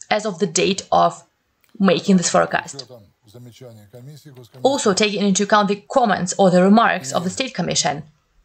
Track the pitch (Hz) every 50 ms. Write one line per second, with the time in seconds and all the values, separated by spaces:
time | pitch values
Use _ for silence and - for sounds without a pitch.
0 | - - 208 214 190 220 185 160 208 170 156 - 170 180 196 190 - - 165 170
1 | 175 170 170 - - _ _ _ _ _ _ _ _ _ _ - 196 190 165 160
2 | - 202 196 180 170 - - 175 165 165 - 156 - - - 139 131 120 127 117
3 | 101 _ _ _ _ 110 101 123 123 120 110 - 131 120 113 107 104 98 - 123
4 | 123 139 151 143 - 151 131 127 120 - - 131 127 254 277 254 - 226 185 -
5 | 214 208 196 202 202 202 190 208 202 196 220 214 208 190 208 202 - - - 277
6 | 247 208 180 - 175 180 - - 202 185 170 180 180 196 208 233 226 190 165 185
7 | - - - - 170 185 185 - 269 247 - - 175 156 151 - - 160 143 151
8 | - - _ _ _ _ _ _